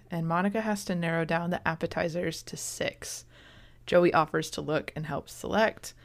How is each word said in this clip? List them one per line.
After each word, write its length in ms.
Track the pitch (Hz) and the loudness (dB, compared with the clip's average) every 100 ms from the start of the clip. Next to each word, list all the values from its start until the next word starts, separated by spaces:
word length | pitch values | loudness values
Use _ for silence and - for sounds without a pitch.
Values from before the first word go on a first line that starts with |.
| - | -6
and 160 | 170 165 | -4 0
Monica 360 | 170 196 214 | 2 2 0
has 200 | 220 202 - | 0 -2 -2
to 80 | |
narrow 320 | 180 165 165 160 | -2 0 0 0
down 240 | 165 170 | 0 0
the 160 | 180 - | -2 -2
appetizers 720 | 160 170 - 175 165 175 160 | -2 -2 0 -2 -2 -4 -4
to 120 | - - | -8 -10
six. 720 | - - 151 - - - - - - - - - | -8 -4 -4 -6 -10 -12 -14 -20 -20 -20 -20 -18
Joey 300 | - 180 175 | 2 6 6
offers 340 | - 151 160 156 | 6 4 0 -2
to 100 | - | -4
look 300 | 143 147 147 - | -2 -2 -4 -8
and 80 | |
help 240 | 156 143 - | -6 -6 -8
select, 640 | - - 196 220 - - - | -10 -2 2 2 0 -10 -16